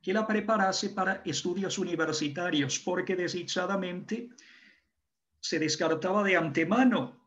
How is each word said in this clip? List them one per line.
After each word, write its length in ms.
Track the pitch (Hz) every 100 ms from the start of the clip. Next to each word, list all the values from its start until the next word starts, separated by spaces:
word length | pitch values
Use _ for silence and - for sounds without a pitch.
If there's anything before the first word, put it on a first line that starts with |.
que 120 | -
la 140 | 208 214
preparase 600 | 214 208 214 190 185 202
para 320 | - 185 196 -
estudios 520 | 143 190 175 190 -
universitarios, 1000 | 175 165 156 151 147 139 180 156 139 -
porque 360 | - 180 180 180
desdichadamente 1120 | 175 180 170 185 180 196 180 180 151 226 247 - - - - _ _ _ _ _ _ _
se 200 | - 165
descartaba 640 | 156 - 170 160 185 202
de 140 | 196 180
antemano 840 | 160 139 165 226 254 196 127 -